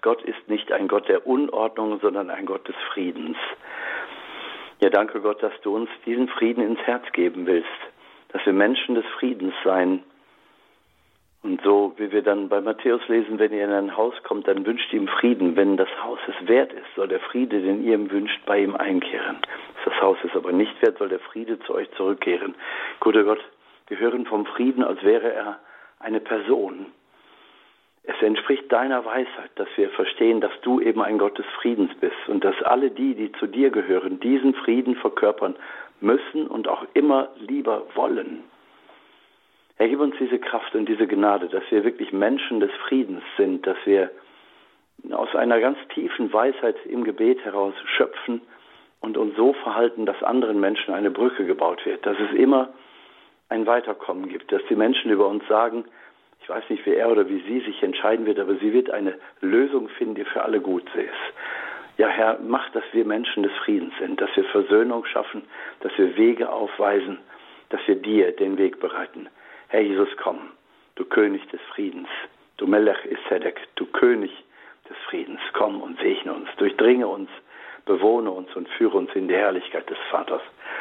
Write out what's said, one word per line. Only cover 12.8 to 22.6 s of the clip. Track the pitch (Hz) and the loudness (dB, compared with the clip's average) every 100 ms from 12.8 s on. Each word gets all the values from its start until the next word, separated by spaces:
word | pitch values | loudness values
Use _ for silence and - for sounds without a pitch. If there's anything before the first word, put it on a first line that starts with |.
| 131 120 - | 0 0 2
lesen, | 117 107 107 | 0 0 0
"Wenn | 107 | 2
ihr | 104 101 | 2 0
in | |
ein | 101 98 98 | 0 0 0
Haus | 117 - | -2 -2
kommt, | - 107 101 | -6 -2 0
dann | 98 98 | 0 0
wünscht | 120 - | -4 -2
ihm | 110 98 | -2 -2
Frieden. | - 120 120 90 85 | 2 2 4 2 4
Wenn | 98 95 | 4 4
das | 95 - | 0 -2
Haus | 113 123 - | -8 -8 -8
es | - 131 | -4 4
wert | 123 135 | 4 4
ist, | 107 - - | -4 -10 -6
soll | 98 | -2
der | 92 | -2
Friede, | - 123 123 104 | -2 -2 0 0
den | 92 101 | 0 0
ihr | 113 107 | 2 2
ihm | 101 | 2
wünscht, | 101 107 - - | -2 -2 -4 0
bei | 101 | 2
ihm | 98 98 | 2 0
einkehren. | 101 92 - - - - - - - - | 0 0 0 -4 -6 -6 -8 -8 -16 -6
Ist | - | -4
das | - | 2
Haus | 98 95 | 2 2
es | - 95 | -2 -4
aber | 90 | 0
nicht | 90 107 - | 0 0 2
wert, | 117 - | 2 2
soll | 98 | -4
der | 92 | -4
Friede | - 113 113 113 | -6 -10 -8 -8
zu | - | -4
euch | 92 - - | -6 -6 -2
zurückkehren." | 95 95 - 87 98 - | -2 0 0 -2 -4 -10